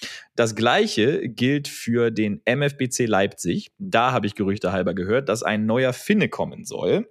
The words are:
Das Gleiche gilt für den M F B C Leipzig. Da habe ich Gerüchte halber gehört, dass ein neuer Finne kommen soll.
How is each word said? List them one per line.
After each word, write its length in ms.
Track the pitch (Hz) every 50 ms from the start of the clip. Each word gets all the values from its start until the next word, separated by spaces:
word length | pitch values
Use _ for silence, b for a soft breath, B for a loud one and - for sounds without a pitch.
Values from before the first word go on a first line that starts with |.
| B B B B B B _
Das 200 | - 120 113 110
Gleiche 720 | 104 110 120 131 190 220 214 - - 104 127 160 - - -
gilt 380 | 113 - 120 127 143 147 143 -
für 440 | - - - - 117 120 117 117
den 300 | 110 110 110 104 101 - -
M 160 | - 123 139
F 160 | 143 139 139 -
B 120 | 131 120
C 160 | - - 127
Leipzig. 640 | 110 104 95 98 101 - - - 87 90 208 - - _ -
Da 340 | 98 95 90 113 120 127
habe 160 | 127 120 101 104
ich 80 | -
Gerüchte 360 | - 104 95 98 101 - 90
halber 220 | 98 95 92 92 85
gehört, 360 | 92 90 95 110 131 139 -
dass 140 | 104 113 -
ein 220 | 87 107 104 107
neuer 280 | 110 113 127 131 127 123
Finne 340 | - - - 208 214 156 -
kommen 360 | - - 85 - - - -
soll. 420 | - - - - 87 127 185 233 -